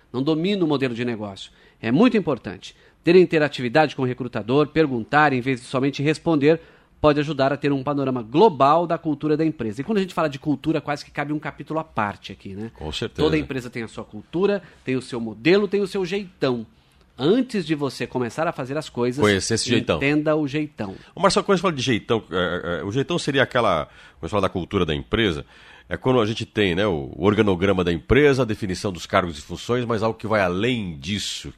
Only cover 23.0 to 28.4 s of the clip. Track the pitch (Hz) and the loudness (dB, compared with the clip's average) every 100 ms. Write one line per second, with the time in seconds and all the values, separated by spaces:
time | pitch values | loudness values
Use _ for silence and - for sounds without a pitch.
23 | 135 170 - 135 120 127 110 80 69 - | -2 -2 0 2 2 2 2 2 -2 -10
24 | - _ 82 101 92 95 80 98 82 73 | -20 _ -4 0 0 -2 -2 0 0 -2
25 | - 107 104 73 - - - - - 87 | -2 0 0 0 -8 -18 -20 -20 -12 -4
26 | - 127 107 113 113 110 98 85 107 78 | 0 2 2 -2 -6 0 2 2 0 -2
27 | 67 - 95 104 104 87 98 92 87 85 | -4 0 2 4 4 4 2 2 0 0
28 | - 123 147 131 | 2 4 6 4